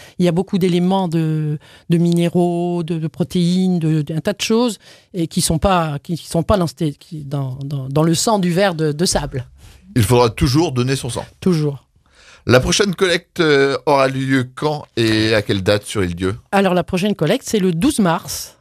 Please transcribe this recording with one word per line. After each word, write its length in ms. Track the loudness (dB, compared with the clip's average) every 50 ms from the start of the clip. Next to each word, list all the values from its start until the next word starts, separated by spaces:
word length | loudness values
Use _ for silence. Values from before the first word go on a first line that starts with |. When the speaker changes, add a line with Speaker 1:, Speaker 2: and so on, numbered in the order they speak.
| -20 -12 -4 0
Speaker 1:
Il 60 | 0
y 20 | 2
a 60 | 2
beaucoup 240 | 0 -2 0 0 0
d'éléments 500 | 0 2 2 2 2 2 0 0 0 0
de, 520 | -2 -2 0 0 -2 -2 -2 -4 -4 -6 _ -14 -20 -14 _ 0
de 80 | 0 2
minéraux, 880 | 2 2 2 2 0 2 2 2 0 0 0 -2 -2 -2 -2 -4 -4
de, 140 | -4 -6 -6
de 100 | -6 -6
protéines, 720 | -4 -4 -6 -2 -2 0 0 2 2 2 2 0 0 0
de, 220 | 0 0 0 0
d'un 180 | 0 -2 -4 -4
tas 140 | -4 -4 -4
de 80 | -4
choses, 380 | -2 0 0 2 2 0 -2 -6 _ -20 -20 -20 _ _ -6
et 140 | -6 -6 -4
qui 120 | -4 -4
sont 200 | -2 0 0 0
pas, 380 | 2 2 2 2 0 -2 -4 -6 -6
qui, 140 | -8 -8 -8
qui 100 | -8 -4
sont 160 | -4 -2 0
pas 140 | 2 2 2
dans 100 | 0 -2
cette, 300 | -4 -4 -4 -4 -4 -6
qui, 260 | -14 -16 -14 -14 -12
dans, 360 | -8 -6 -6 -6 -6 -6 -8 -8
dans, 240 | -8 -8 -8 -6 -4
dans 140 | 0 2
le 140 | 2 2 2
sang 240 | 2 2 2 2 2
du 120 | 2 2
ver 220 | 2 2 2 0 0
de, 180 | 0 -2 -2
de 140 | -2 0 -2
sable. 400 | 0 0 -2 -4 -4 -8 -8 -10 -10 -16 -20 -20 -20 -20 -20 _ -4 0
Speaker 2:
Il 60 | 0
faudra 300 | 2 4 4 4 4 4
toujours 400 | 2 0 -2 0 2 2 0 0
donner 240 | 0 -2 0 0 -2
son 140 | -4 -4 -6
sang. 140 | -8 -8 -8 -10 -10 -4
Speaker 1:
Toujours. 480 | 0 0 0 2 0 -2 -4 -6 _ _ _ _ _ _ _ _ -20 -20 -20 -10 -2 2
Speaker 2:
La 120 | 4 4
prochaine 360 | 4 2 0 0 0 0 0
collecte, 440 | 0 0 0 0 0 -4 _ -4 0
euh, 380 | 2 4 4 4 4 2 0 -2 0
aura 220 | 2 2 4 2 2
lieu 420 | 0 -2 -2 0 0 0 0 -2 -6
quand 300 | -4 -4 -4 -4 -4 -8 -8 -4 -2
et 380 | 0 2 2 2 2 2 2
à 80 | 0 0
quelle 180 | 0 -2 -2
date 220 | 2 2 0 0 0
sur 200 | -4 -4 -2 -2
Île-Dieu ? 320 | -2 -2 -2 -2 -2 -4 -4 -8 -2
Speaker 1:
Alors, 220 | 0 0 2 2 2
la 100 | 0 -2
prochaine 300 | -2 -4 -2 -2 -2 -2
collecte, 320 | -2 0 0 0 -2 -2 -2
c'est 120 | -2 0
le 120 | 0 0
douze 280 | 0 0 0 0 2 2
mars 580 | 2 2 2 0 -4 -8 -12 -12 -12 -14 -18 _